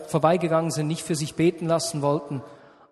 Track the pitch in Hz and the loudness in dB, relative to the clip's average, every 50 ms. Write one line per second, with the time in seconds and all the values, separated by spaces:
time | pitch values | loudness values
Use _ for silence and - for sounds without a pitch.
0 | - - - 156 139 156 175 175 175 160 160 160 165 165 - 156 156 147 165 165 | -6 -2 0 4 4 4 4 4 2 2 0 0 0 0 -2 -2 -2 -2 -2 -4
1 | - - 175 139 156 143 - - 160 175 170 - 175 165 165 160 160 - - 147 | -4 -4 -4 -2 -4 -4 -2 2 2 2 2 2 0 0 0 0 0 -2 -4 -2
2 | 139 143 143 156 - - 143 131 - - - - - - - _ - _ | 0 0 0 0 -2 -4 -8 -8 -8 -10 -16 -20 -20 -20 -20 _ -20 _